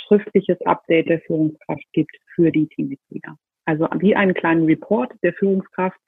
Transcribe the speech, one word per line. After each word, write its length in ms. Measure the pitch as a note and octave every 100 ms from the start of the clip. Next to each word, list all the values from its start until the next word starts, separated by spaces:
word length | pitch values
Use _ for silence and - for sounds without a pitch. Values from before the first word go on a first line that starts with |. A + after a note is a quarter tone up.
| -
schriftliches 540 | G#3 - G3 F#3+ F3+
Update 460 | F3+ E3+ - E3 D#3+
der 120 | E3
Führungskraft 640 | - D#3+ D#3 D#3 - D3 -
gibt 240 | - D3+ - _
für 160 | - E3
die 180 | D#3 D3+
Teammitglieder. 680 | - C#3+ C#3 _ - - D#3 _ _
Also 240 | - D3+ E3 D#3+
wie 160 | F#3 G3+
einen 180 | F#3+
kleinen 300 | - E3 E3
Report 480 | D#3+ D#3 - A3 B3+ -
der 120 | F3
Führungskraft, 640 | - G3 F#3+ - - F#3 -